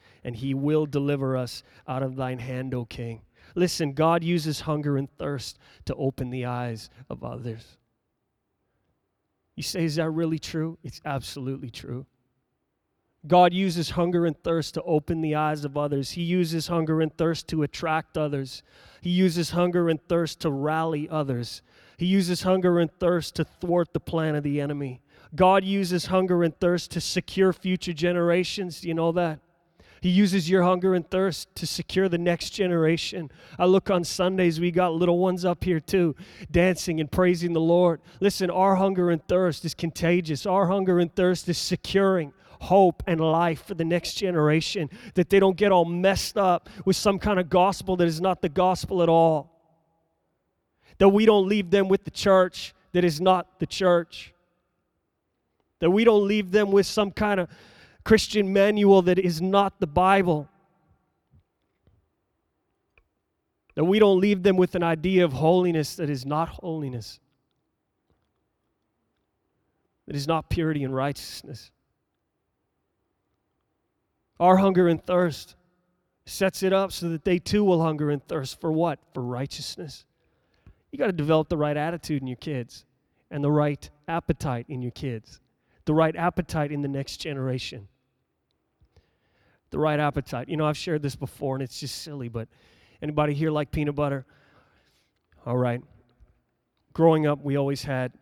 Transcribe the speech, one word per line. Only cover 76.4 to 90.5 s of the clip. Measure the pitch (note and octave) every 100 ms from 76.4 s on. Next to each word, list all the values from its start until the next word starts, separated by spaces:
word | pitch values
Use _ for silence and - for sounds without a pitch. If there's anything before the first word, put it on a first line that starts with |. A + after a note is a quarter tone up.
| F#3+ -
it | F#3+
up | F#3+ G3
so | - F3
that | D#3+
they | G3 F3+
too | - G#3
will | G3+ E3+
hunger | D#3+ D3+ D3
and | C#3+ -
thirst | D#3+ C3+ -
for | E3
what? | D#3+ E3+ C#3+ _
For | -
righteousness. | B2 B2 C#3 - - - D#3 - _ _ _ _ _ _ - _ _
You | C#4+
gotta | A3+
develop | F3 D3 D#3+ D#3
the | D#3+
right | D3 D3
attitude | D#3 E3+ - C#3+
in | C3
your | B2
kids | D#3+ C3+ A#2+ - _ _ _ _ -
and | D3
the | C#3+
right | D3+ D3 C#3+ - _ -
appetite | E3+ - D#3+ D3+ A#2+ -
in | B2+
your | B2
kids, | - C3+ A2+ - - _ _ _ _
the | -
right | D#3 D#3+ E3+
appetite | E3+ F3 E3+ D#3+ D3
in | D3
the | C#3+
next | C#3 C#3 -
generation. | D#3+ C#3 C3 B2+ - A#2 G2 _ _ _ _ _ _ _ _ _ _ _ _ _ _ _ _ _ _
The | D3+
right | D3+ D3+
appetite. | D3 D3 - B2
You | B2